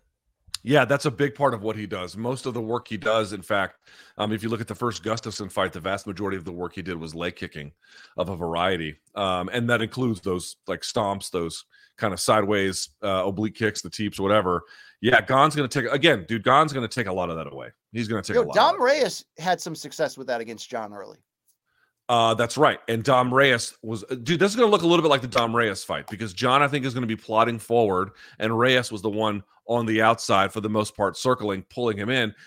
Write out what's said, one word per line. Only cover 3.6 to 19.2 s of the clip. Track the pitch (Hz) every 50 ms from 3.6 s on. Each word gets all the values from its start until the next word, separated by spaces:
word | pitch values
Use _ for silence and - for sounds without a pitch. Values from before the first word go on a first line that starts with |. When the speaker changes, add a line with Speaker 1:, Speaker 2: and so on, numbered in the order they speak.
| 95 90 - _ _ _ - - - - _ -
Speaker 1:
um, | 104 107
if | 110 104 110
you | 113
look | 117 107
at | 113 -
the | 107
first | - 123 120 104 - -
Gustafsson | 110 113 117 - 113 101 - 104 92
fight, | - 104 95 92 -
the | 90
vast | 80 95 98 101 - 104
majority | 95 90 104 98 95 95
of | 80
the | 92 87
work | 87 87 87 -
he | 98
did | 85 92 90
was | 80 80 80 78
leg | 82 85 92 -
kicking | - 95 85 - 82 73 73 - _ _ _ - - - - _ -
of | 87 87
a | 98
variety. | 80 87 82 82 85 87 95 95 85 80 78 76 - _ _ -
Um, | 101 98 95 92 90 90 95
and | 104 123 117 117
that | 120 110
includes | 110 107 - 127 127 120 110 92
those, | - 98 90 90 - - - - _ -
like, | 92 82
stomps, | - - - 123 107 98 98 98 - -
those | - 90 85 82 - - - _ _ _ _ _ _ -
kind | 123 104 92
of | 85
sideways, | - - 113 107 101 98 107 101 98 95 92 - - - _ _ 107
uh, | 101 95 92 92
oblique | 101 101 92 107 107 -
kicks, | - 113 107 104 -
the | - 87
teeps, | - - 107 101 - -
whatever. | 98 98 104 107 95 90 90 85 - - - - - - _ _
Yeah, | 101 117 127 110
Gane's | 104 101 131 135 143 156 143
gonna | 151 139 120
take, | - 143 117 113
again, | 131 143 135 170 139 104 85 -
dude, | 113 110 98
Gane's | 123 131 143 160 151
gonna | 139 135 117 107
take | - 127 113 98
a | 92
lot | 92 90 87
of | 82
that | 82 73 71
away. | 71 67 62 60 - _ _ _
He's | - 117 117 104
gonna | 113 104 -
take | - 208
Speaker 2:
Yo, | 240 220
Speaker 1:
a |
lot | 151 -
Speaker 2:
Dom | 202 247 311 370
Speaker 1:
of | 392
that | 254
away. | 254 285 311
Speaker 2:
Reyes | 254 185 - -